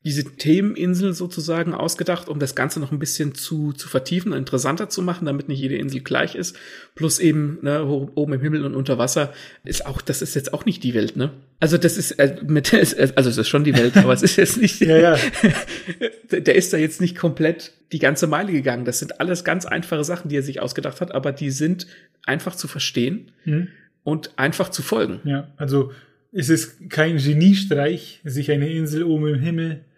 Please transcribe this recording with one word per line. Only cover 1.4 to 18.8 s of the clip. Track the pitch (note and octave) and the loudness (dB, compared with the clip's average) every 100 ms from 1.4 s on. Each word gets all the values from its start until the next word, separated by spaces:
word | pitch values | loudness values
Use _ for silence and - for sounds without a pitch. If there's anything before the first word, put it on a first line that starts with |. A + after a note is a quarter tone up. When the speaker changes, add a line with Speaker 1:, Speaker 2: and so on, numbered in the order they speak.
| D#3 E3 E3+ | -2 -2 -2
Speaker 1:
ausgedacht, | - D#3 - E3 F3 - | -2 -4 -2 -2 -4 -4
um | D3 | -4
das | C3+ C3+ | -4 -2
Ganze | C3+ E3 | -4 -4
noch | C#3 | -6
ein | D3 | -4
bisschen | D#3 - D3 - | -4 -4 -4 -6
zu, | - D#3 D3 | -8 -4 -4
zu | C#3 - | -6 -4
vertiefen | C3 - F3+ F#3 | -4 -2 -4 -2
und | C#3 | -4
interessanter | C3 C3 D3 E3 G#3 | -2 -2 -2 -4 -6
zu | - | -4
machen, | F3+ F3+ D3+ | -4 -4 -4
damit | C#3 C#3 | -4 -6
nicht | C3+ | -6
jede | C3 C#3+ | -4 -4
Insel | C#3 C3+ | -6 -8
gleich | C3 C3 - - | -4 -2 -2 -6
ist. | F3 - - - - - | -10 -12 -20 -20 -20 -4
Plus | D#3+ - | -2 2
eben, | E3 D3+ D3 E3 | 2 2 -2 -4
ne, | C#3 D3 D3 | -2 -2 0
ho-, | C#3+ C#3 - | -2 -2 -2
oben | D3 | -2
im | C3+ | -2
Himmel | D3+ D3+ | -2 -2
und | C#3 | -2
unter | B2+ C3+ A#2+ | -4 -2 0
Wasser | B2+ E3 C#3 - - - - | 0 0 -2 -6 -20 -18 -6
ist | - - | -6 -4
auch, | C3 | -6
das | - C3+ | -4 -4
ist | E3 C#3+ | -4 -4
jetzt | - | -4
auch | - A3+ | -2 -2
nicht | F3 | -2
die | B2+ | -2
Welt, | A#2 A2 - | 0 -2 -2
ne? | D3 - _ _ | -4 -6 _ _
Also | D#3 E3+ | 2 4
das | E3+ F3 | 2 2
ist, | - | -4
äh, | - C#3 - C#3+ | 2 2 2 0
mit, | D3+ - | 0 4
<laughs> | |
ist, | A3+ F3+ | 4 4
äh, | - C3+ - | 4 2 4
also | B2+ | 2
es | A#2 | 2
ist | A2+ | 0
schon | C#3+ D3 | 2 4
die | B2+ | 4
Welt, | A#2+ G3 | 6 6
aber | F#3+ | 6
es | B2+ | 6
ist | F3 - | 4 4
jetzt | F3+ - | 2 4
nicht, | G#3 - | 2 4
Speaker 2:
<laughs> | |
Ja, | E3 D#3+ | 6 8
ja. | E3+ D3 B2 - G#3 - - | 8 6 2 2 2 2 -4
Speaker 1:
<laughs> | - - - A#3 - - | -12 -10 -6 -6 -8 -4
der, | F3+ | 0
der | E3 D#3 | 4 4
ist | F3 | 4
da | E3 | 0
jetzt | D#3 - | -2 0
nicht | F3 F3 | -2 0
komplett | E3+ C#3 D#3 E3 - _ _ | -2 2 0 0 -8 _ _
die | D#3+ | 0
ganze | C3+ D#3 D#3+ | 0 2 0
Meile | D3+ G3+ | 0 0
gegangen. | D3+ C3 A#2+ | 0 0 -2